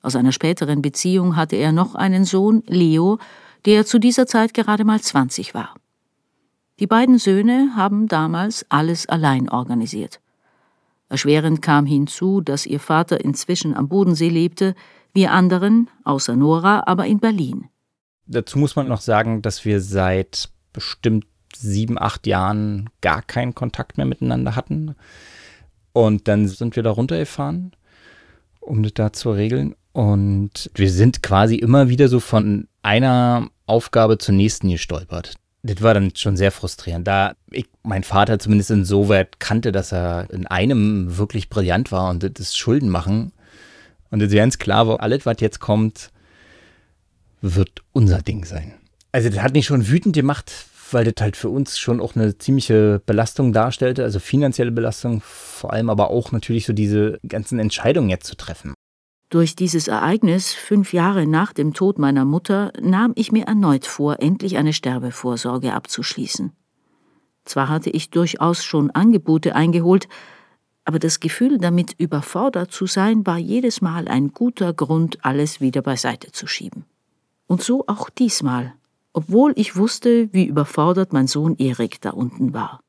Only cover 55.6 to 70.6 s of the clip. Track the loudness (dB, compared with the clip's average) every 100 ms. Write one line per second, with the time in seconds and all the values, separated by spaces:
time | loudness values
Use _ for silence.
55.6 | -8 -4 -2 0 2 0 -2 -6 -2 -4
56.6 | -2 0 2 2 0 -2 -8 -8 -4 -2
57.6 | -2 -2 0 0 0 -2 -6 -16 -16 -14
58.6 | -14 -18 _ _ _ _ _ 0 0 0
59.6 | -2 -2 -2 -2 0 2 2 0 -2 -10
60.6 | 0 0 2 0 0 2 0 0 0 -2
61.6 | -4 0 -2 0 0 2 2 0 0 -2
62.6 | -2 -4 0 2 2 0 0 0 0 2
63.6 | 2 2 -2 -4 -2 0 0 0 -2 -2
64.6 | -2 -2 -4 -4 -6 -8 -6 -6 -4 -4
65.6 | -4 -6 -8 -10 -8 -8 -10 -8 -8 -12
66.6 | _ _ _ _ _ _ _ _ -10 -4
67.6 | -2 -2 -2 -6 -4 -2 -2 0 -2 -2
68.6 | -2 0 0 2 4 4 2 0 2 0
69.6 | 2 2 4 2 2 -20 -20 -20 _ _